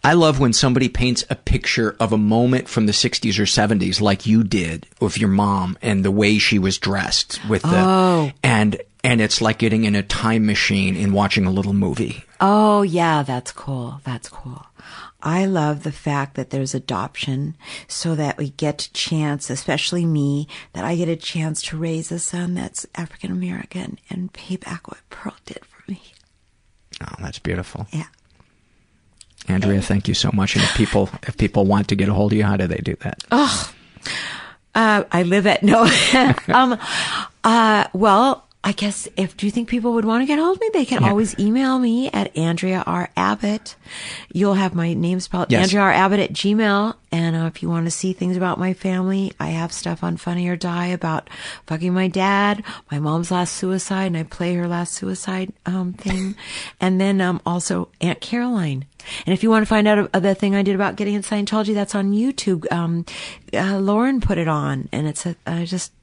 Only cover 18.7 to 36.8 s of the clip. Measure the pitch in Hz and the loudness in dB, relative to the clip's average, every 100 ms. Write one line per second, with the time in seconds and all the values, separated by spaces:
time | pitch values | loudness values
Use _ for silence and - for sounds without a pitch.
18.7 | 147 - - - 160 151 143 - 135 - | -4 -8 -6 -4 -2 -2 -4 -6 -8 -2
19.7 | 143 - 180 165 151 143 143 151 - - | -2 0 -2 0 0 0 -2 -4 -12 -14
20.7 | - 95 170 170 165 - 170 160 156 - | -8 -4 -2 -2 -4 -6 -4 -4 -4 -8
21.7 | 156 165 160 160 170 - 175 175 180 - | -6 -4 -4 -6 -6 -6 -6 -4 -4 -6
22.7 | - - - 170 - 190 180 180 180 - | -10 -14 -12 -12 -10 -8 -6 -6 -8 -10
23.7 | 180 - - _ 190 180 - - 185 - | -10 -10 -12 _ -10 -10 -12 -10 -10 -8
24.7 | 170 - - _ - - - - - _ | -12 -14 -20 _ -14 -14 -14 -18 -18 _
25.7 | _ - 190 - _ _ _ _ _ _ | _ -14 -14 -14 _ _ _ _ _ _
26.7 | _ _ - - - 127 - - 90 87 | _ _ -16 -16 -12 -12 -8 -6 -6 -6
27.7 | - 101 151 160 _ _ _ _ _ _ | -12 -10 -10 -10 _ _ _ _ _ _
28.7 | _ _ _ _ _ - _ - 92 98 | _ _ _ _ _ -20 _ -4 -2 2
29.7 | 98 92 101 - - - 104 95 - 101 | 0 0 -2 0 -2 0 0 0 0 0
30.7 | - 107 101 95 - - - 104 - 98 | 2 2 2 0 -4 -12 -2 0 2 4
31.7 | 101 98 101 98 101 104 107 104 98 92 | 2 2 0 2 2 2 2 2 0 0
32.7 | 85 - - - - - 247 285 - - | -2 -4 -6 -8 -10 0 2 2 0 -6
33.7 | - - - - - - - - - _ | -14 -20 -16 -10 -10 -10 -12 -16 -20 _
34.7 | - 220 208 - 170 175 196 196 - 202 | 0 2 2 2 0 2 4 4 4 6
35.7 | 226 226 - - 254 262 - - 247 254 | 6 6 4 4 4 4 2 4 4 4
36.7 | 233 | 2